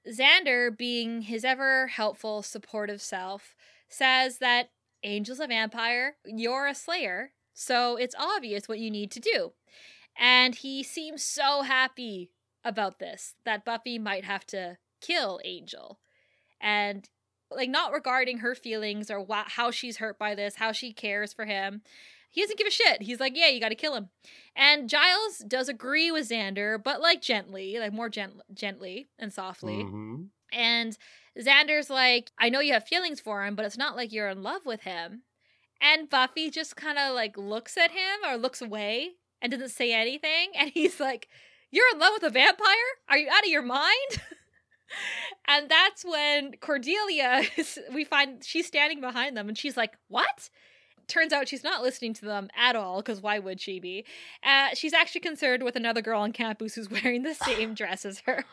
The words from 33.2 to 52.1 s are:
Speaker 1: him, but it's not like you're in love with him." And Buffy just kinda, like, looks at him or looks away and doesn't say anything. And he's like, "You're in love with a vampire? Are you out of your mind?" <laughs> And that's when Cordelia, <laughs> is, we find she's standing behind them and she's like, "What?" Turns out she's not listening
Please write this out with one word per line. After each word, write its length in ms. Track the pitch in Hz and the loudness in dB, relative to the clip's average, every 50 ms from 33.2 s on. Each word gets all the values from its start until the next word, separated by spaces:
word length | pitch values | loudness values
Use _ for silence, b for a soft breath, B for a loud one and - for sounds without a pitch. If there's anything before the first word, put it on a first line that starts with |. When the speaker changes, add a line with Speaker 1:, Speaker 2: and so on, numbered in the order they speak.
| - 226 214 202 196 | -8 -6 -4 -4 -4
Speaker 1:
him, 80 | 202 208 | -4 -4
but 100 | 202 220 | -4 -4
it's 120 | 208 202 233 | -4 -4 -4
not 180 | 269 262 - | -4 -2 -2
like 160 | 233 247 226 | -4 -6 -6
you're 180 | 214 220 214 202 | -4 -4 -2 -2
in 120 | 190 190 | -4 -4
love 240 | 190 214 302 392 - | -6 -6 -6 -6 -6
with 160 | 277 226 214 | -6 -8 -6
him." 400 | - 190 185 170 165 170 190 240 - _ _ _ _ _ _ _ _ _ _ - | -8 -8 -8 -6 -8 -8 -10 -16 -18 _ _ _ _ _ _ _ _ _ _ 4
And 300 | - 294 311 311 320 285 | 6 6 6 6 4 2
Buffy 400 | - 269 254 262 - 320 320 311 | 4 4 4 4 2 -2 -4 -4
just 260 | - 320 320 - - | -4 -6 -8 -8 -10
kinda, 360 | - - 311 294 285 277 269 254 | -8 -6 -4 -2 0 0 0 0
like, 240 | 247 226 214 202 202 | -2 -2 -4 -4 -8
looks 400 | 196 202 208 226 226 - - - | -8 -6 -6 -6 -6 -4 2 4
at 140 | 339 339 | 4 4
him 340 | 330 381 370 381 392 415 381 330 | 4 0 -2 -2 -2 -2 -2 -4
or 80 | 262 233 | -2 -2
looks 260 | 226 254 254 - 254 | -2 -4 -4 -6 -10
away 480 | 226 208 214 208 202 220 240 285 359 349 _ _ _ _ _ | -8 -6 -4 -4 -2 -2 -2 -4 -6 -10 _ _ _ _ _
and 120 | - 240 | -6 -4
doesn't 180 | 247 254 262 254 | -4 -4 -6 -8
say 240 | - - 254 240 233 | -4 -2 0 2 2
anything. 600 | 220 220 233 262 302 - 311 311 330 349 370 392 302 | 2 2 0 -2 -2 -2 0 0 0 0 0 0 -2
And 140 | 285 302 | -2 0
he's 280 | - - 302 370 - - | 0 2 0 0 0 0
like, 300 | 277 262 262 226 - b b b b b b b b b | -2 -2 -2 -4 -8 b b b b b b b b b
"You're 160 | - 320 480 508 440 | 2 4 6 6 6
in 60 | 302 | 6
love 140 | 311 370 415 | 4 4 4
with 80 | 427 349 | 4 0
a 80 | 311 | 2
vampire? 600 | 220 254 269 381 370 381 427 403 392 453 466 508 539 - _ - | 4 6 6 6 6 6 6 4 6 6 4 0 -4 -6 _ 2
Are 80 | 277 285 | 4 4
you 100 | 302 269 | 4 6
out 140 | 311 403 415 | 6 6 6
of 60 | 403 | 6
your 100 | 320 - | 2 0
mind?" 320 | 247 247 240 254 294 349 415 494 554 539 | 0 0 0 2 4 4 4 4 2 -2
<laughs> 100 | 453 - - - 330 - _ _ _ _ _ _ _ _ B B B B B B B B B B 381 - - - | -6 -8 -8 -12 -16 -20 _ _ _ _ _ _ _ _ B B B B B B B B B B -10 -4 2 4
And 220 | 285 294 294 277 | 4 4 6 6
that's 360 | 320 320 359 392 392 - - | 6 8 8 6 4 0 -6
when 480 | 359 330 302 294 294 294 294 277 277 233 - | -4 -2 0 2 2 2 2 0 -2 -8 -10
Cordelia, 840 | - - 302 277 226 262 349 415 427 403 359 302 269 247 247 262 - - | -6 -4 -2 -2 -2 -2 -2 -2 -2 0 0 2 2 4 4 4 4 2
<laughs> 80 | - - | 0 -2
is, 220 | 320 - - - - - 254 | -4 -4 -6 -12 -12 -8 -6
we 100 | 294 302 | -6 -4
find 400 | - - 285 277 277 262 233 - | 2 2 2 2 2 0 -8 -12
she's 240 | - - 330 339 - | -6 -4 -4 -4 0
standing 340 | - 302 294 302 320 285 | 2 2 2 2 2 -2
behind 340 | 262 247 233 247 247 285 269 | -6 -6 -4 -2 -2 -2 -4
them 140 | 220 202 202 | -6 -6 -6
and 80 | 220 - | -6 -6
she's 200 | - 285 254 247 | -6 -4 -2 -2
like, 160 | 226 220 - _ _ _ | -2 -2 -4 _ _ _
"What?" 420 | 226 - 320 605 784 - - - b b b b b b b b b b _ - | 0 0 2 2 0 -4 -12 -20 b b b b b b b b b b _ -2
Turns 260 | - 339 320 320 311 | 0 2 2 4 2
out 160 | 285 269 - | 2 0 -2
she's 160 | - 262 - | -4 -6 -4
not 160 | 294 370 285 | -2 -2 0
listening 320 | 240 254 254 - - 233 | 0 -2 -2 -2 -4 -8